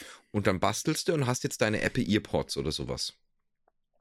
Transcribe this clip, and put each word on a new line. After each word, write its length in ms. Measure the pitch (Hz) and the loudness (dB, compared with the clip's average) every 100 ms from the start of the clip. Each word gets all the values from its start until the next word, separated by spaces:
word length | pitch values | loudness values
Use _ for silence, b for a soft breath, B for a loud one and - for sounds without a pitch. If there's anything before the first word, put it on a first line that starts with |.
| B B B | B B B
Und 160 | 107 104 | 0 2
dann 140 | 92 | 2
bastelst 480 | 98 - - 156 - | 2 0 0 -2 0
du 60 | |
und 120 | 165 123 | 0 2
hast 160 | 127 | 0
jetzt 200 | 143 - | -2 0
deine 180 | 110 107 | 0 2
Apple 240 | 98 131 | 0 0
Earpods 520 | 104 104 - 82 - - | 2 2 2 -2 0 -2
oder 120 | 69 | -2
sowas. 440 | 73 65 - - - _ _ _ _ _ _ _ _ | -2 -4 -4 -6 -10 _ _ _ _ _ _ _ _